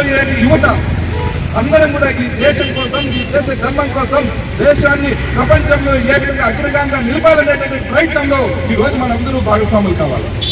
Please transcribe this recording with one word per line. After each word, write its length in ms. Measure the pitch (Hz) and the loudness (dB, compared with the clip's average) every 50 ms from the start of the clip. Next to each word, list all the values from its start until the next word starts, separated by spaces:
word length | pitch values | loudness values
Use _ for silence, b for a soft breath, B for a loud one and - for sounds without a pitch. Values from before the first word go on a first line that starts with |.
| 277 277 | 4 4
ఈ 40 | 269 277 269 269 262 233 220 | 2 0 0 0 0 2 4
యువత 240 | 254 311 320 - - 220 - - - - - - - - - - - - - - - - 220 | 4 4 4 4 2 2 2 0 -2 -2 -2 -2 -2 -4 -4 -4 -4 -4 -4 -4 -4 -2 -2
అందరం 300 | 226 285 311 311 311 294 285 | 0 2 4 4 4 4 2
కూడా 120 | 285 285 269 247 - 247 | 0 0 0 0 -2 -4
ఈ 20 | 240 214 202 247 | -4 -2 0 0
దేశం 260 | 294 294 - - - 247 | 2 2 0 -2 -2 -4
కోసం, 240 | 262 262 247 - 277 285 269 262 | -4 -4 -4 -4 -4 -4 -2 -4
ఈ 40 | 254 233 - 262 | -4 -4 -2 -2
దేశ 140 | 285 277 277 262 - - | -2 0 -2 -4 -4 -4
ధర్మం 260 | 269 277 285 285 269 - | -4 -2 -2 -2 -2 -2
కోసం, 260 | 269 269 - 269 277 262 - - - - - - - | -4 -2 0 0 0 0 -2 -4 -4 -6 -6 -4 0
దేశాన్ని 500 | - 285 294 - 277 285 285 285 277 277 214 - - - - | 2 2 4 4 4 2 2 2 0 -2 -2 -2 -4 -4 -2
ప్రపంచంలో 580 | - - - 302 302 285 285 285 277 277 277 269 262 233 247 | 0 2 4 2 2 4 2 2 2 2 0 0 0 2 2
ఏ 40 | 285 285 | 2 2
విధంగా 240 | 269 277 277 277 262 226 | 0 -2 -2 0 -2 -2
అగ్రగామిగా 480 | - - 294 285 277 285 285 277 277 254 233 | -2 -2 -4 -2 0 0 -2 0 -2 -2 -2
నిలపాలనేటువంటి 720 | 233 277 320 330 320 320 302 285 294 285 269 277 262 269 262 - - | -2 -2 2 4 4 4 4 4 2 0 0 -2 -4 -4 -6 -4 -2
ప్రయత్నంలో 500 | 226 294 330 311 311 302 285 277 277 269 254 - - - - 226 | 0 0 0 2 0 0 0 0 0 0 0 0 -2 -2 -2 -2
ఈ 60 | 226 - | 0 0
రోజు 140 | - 277 262 254 254 | 0 0 0 0 -2
మనందరూ 380 | 247 233 233 240 240 254 262 - 220 | 0 -2 -2 -2 -2 -2 -2 0 0
భాగస్వాములు 480 | 214 208 214 202 220 208 202 185 170 160 | 0 0 2 2 2 2 2 2 0 0
కావాలి. 280 | 156 143 131 - - - - - - - | 0 -2 -2 -4 -4 -4 -4 -4 -2 -2